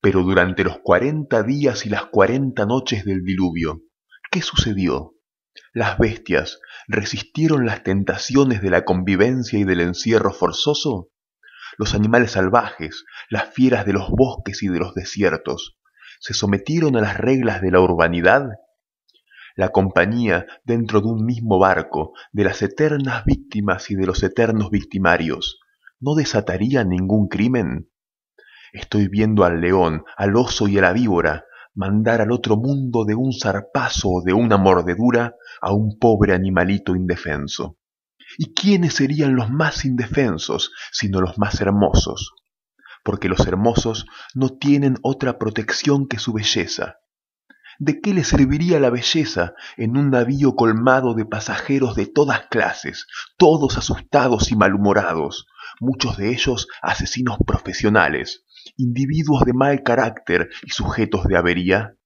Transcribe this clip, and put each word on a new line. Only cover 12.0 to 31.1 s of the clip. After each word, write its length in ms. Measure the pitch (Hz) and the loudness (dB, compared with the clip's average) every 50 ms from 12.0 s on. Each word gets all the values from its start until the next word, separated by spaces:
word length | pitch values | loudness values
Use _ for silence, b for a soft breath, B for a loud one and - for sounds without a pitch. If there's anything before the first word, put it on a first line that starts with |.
| 104 107 117 123 120 107 | 2 4 4 4 2 2
salvajes, 720 | - 98 92 92 98 120 113 - - - 85 76 - - - B B B B B | 0 0 0 2 2 2 0 0 -8 -10 -10 -10 -10 -14 -20 B B B B B
las 220 | 110 101 - - | -6 -6 -6 -6
fieras 340 | - - 127 131 123 113 101 | 0 2 2 4 4 2 0
de 80 | 101 95 | 0 -2
los 160 | 98 95 - | -2 -2 -2
bosques 520 | - 104 131 127 - - - 101 98 - | 2 2 2 2 0 -8 -10 -10 -10 -6
y 60 | - 98 | -4 -4
de 100 | 90 85 | -2 -2
los 160 | 82 92 - | -4 -4 -6
desiertos, 880 | 95 92 - - 104 101 90 78 80 - - 71 87 - - _ _ B B B B B B B B | -8 -10 -8 -4 0 0 0 0 0 -4 -6 -8 -8 -8 -14 _ _ B B B B B B B B
se 160 | - - 104 | -14 -8 -6
sometieron 600 | - - 101 101 95 - - 151 165 160 151 131 117 | -2 0 0 0 0 -2 -2 0 0 2 2 2 2
a 40 | |
las 160 | 107 101 92 - | 0 0 -2 -2
reglas 440 | - 123 135 131 123 113 101 95 | 0 0 0 2 0 -2 -2 -2
de 100 | 95 92 | -2 2
la 80 | 90 90 | 4 4
urbanidad? 640 | 92 90 90 82 82 82 85 85 85 92 104 139 143 127 107 - _ _ _ _ _ _ _ _ _ _ B B B B B B B B B | 4 4 4 2 2 0 2 2 4 4 4 4 2 -2 -10 -14 _ _ _ _ _ _ _ _ _ _ B B B B B B B B B
La 140 | - 95 90 | -4 -4 0
compañía 760 | - 98 95 95 - 90 87 98 113 120 120 107 87 87 82 B B B B | 2 2 0 2 2 2 2 2 0 0 0 0 0 0 -2 B B B B
dentro 380 | - 117 117 117 110 110 107 | -2 0 0 0 0 0 0
de 60 | 101 113 | 0 0
un 180 | 113 110 107 | -2 -2 -2
mismo 340 | 117 123 117 117 113 101 92 | -2 -2 -4 0 0 2 4
barco, 540 | 95 95 92 87 85 - - 73 78 - B B B B | 6 4 4 2 -2 -4 -6 -6 -6 -6 B B B B
de 140 | _ 101 104 | _ 0 0
las 160 | 92 85 - | 0 0 0
eternas 600 | 107 95 - - 151 156 151 143 139 131 117 117 107 | -4 -6 -2 0 0 0 0 -2 -2 -4 -6 -4 0
víctimas 680 | - - - - - - 104 - 101 90 - - - | 0 0 0 -2 -8 -6 -4 -2 -2 -2 -4 -4 -6
y 40 | 101 | -4
de 100 | 95 95 | -2 -2
los 180 | 92 90 - - | -2 -2 -2 -2
eternos 460 | 95 - - 117 113 113 110 104 92 | -2 0 0 0 2 2 0 -2 -2
victimarios, 920 | 104 101 98 - - 98 95 87 85 85 82 80 67 - - - - _ b b b b b b b b | -2 -4 -4 -4 -6 0 2 2 2 2 0 -2 -4 -4 -6 -8 -8 _ b b b b b b b b
¿no 160 | 123 135 151 | -4 -2 0
desataría 680 | 156 143 - - 110 101 - 92 92 104 120 139 135 113 | 0 0 0 -2 -2 -2 -2 -4 -2 -2 0 0 0 0
ningún 440 | 92 90 90 95 95 104 107 104 95 | 0 0 -2 0 0 2 2 0 0
crimen? 600 | - 87 104 120 127 123 101 71 60 78 85 _ _ _ _ _ _ _ _ _ _ B B B B B B B | 0 -2 -2 0 0 -2 -2 -2 -4 -8 -10 _ _ _ _ _ _ _ _ _ _ B B B B B B B
Estoy 380 | B - - - - 104 104 95 | B -18 -12 -4 0 0 0 0
viendo 340 | 98 104 110 107 107 101 98 | 2 0 2 2 4 4 4
al 160 | 87 85 85 | 4 4 2
león, 460 | 85 87 92 95 90 82 78 78 B B B | 0 2 4 4 4 2 0 -4 B B B
al 200 | B 98 101 98 117 | B -2 2 2 2
oso 300 | 127 123 - - 113 101 | 2 0 0 -2 0 0
y 100 | 98 101 | 2 4
a 40 | |
la 120 | 95 90 92 | 2 2 2
víbora 520 | 113 123 113 | 2 0 2